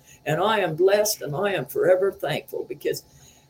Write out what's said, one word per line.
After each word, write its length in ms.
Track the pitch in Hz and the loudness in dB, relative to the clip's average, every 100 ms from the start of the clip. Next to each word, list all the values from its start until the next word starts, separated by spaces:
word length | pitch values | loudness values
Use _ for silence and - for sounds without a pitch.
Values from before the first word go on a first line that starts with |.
| - - 143 | -20 -10 -4
and 160 | 160 | 0
I 180 | 202 220 | 0 0
am 160 | 180 156 | 0 2
blessed 460 | 190 208 208 - | 4 4 2 -2
and 140 | 143 147 | -6 -4
I 180 | 202 | -2
am 120 | 180 135 | -2 -4
forever 460 | - 165 185 196 | 0 4 4 2
thankful, 540 | - 151 139 - - - | -2 -4 -6 -6 -10 -10
because 360 | 151 165 - - - - _ | -6 -6 -6 -10 -20 -20 _